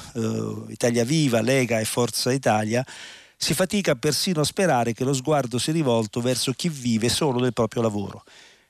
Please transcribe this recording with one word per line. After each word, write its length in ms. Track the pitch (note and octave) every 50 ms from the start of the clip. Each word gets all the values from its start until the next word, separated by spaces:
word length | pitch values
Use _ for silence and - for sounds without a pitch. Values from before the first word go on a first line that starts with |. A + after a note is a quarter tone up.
| - - -
eh, 580 | A#2 A2+ A2 A2+ A2 A2 A2 G#2+ G#2+ A2+ A2+ A2+
Italia 320 | - - A#2+ A#2 A#2+ A#2
Viva, 380 | A#2+ D#3 E3 D3+ C3+ A#2 A2+ A2
Lega 380 | A#2+ C3+ C3+ B2+ G#2 A#2 A2
e 40 | A2
Forza 480 | - - B2+ A#2+ A2+ - - - B2 B2+
Italia, 500 | C#3 C3 B2 A2 G#2+ G#2+ G#2 A#2 B2 C3 - - - - - - - - - _
si 160 | - - - E3
fatica 420 | - F#3+ - - G3+ F3 E3+ C#3+
persino 460 | A#2 - D3+ C#3+ - - G3 F3+ D#3
a 40 | D3
sperare 500 | - - - G3 E3+ C#3 A#2+ A#2 A#2 A2
che 100 | - C3
lo 80 | C3 C#3+
sguardo 460 | C3 B2+ D3+ D#3 C#3+ C3 A#2 B2+ A#2+
sia 160 | - - D#3
rivolto 480 | E3+ D3+ C3 A#2 A2+ A2+ G#2 - B2+ A#2
verso 320 | B2+ B2+ - - C3+ A#2+
chi 160 | - - F3
vive 400 | D3+ C#3 B2 B2 A2+ A2 G#2+ B2
solo 300 | - - E3 C#3+ B2 B2
del 120 | B2+ B2+ A2+
proprio 300 | - A2+ A2 - B2 A2+
lavoro. 420 | A2+ G#2 G#2 G2 F#2+ F#2+ G2 - - - - - - - _ _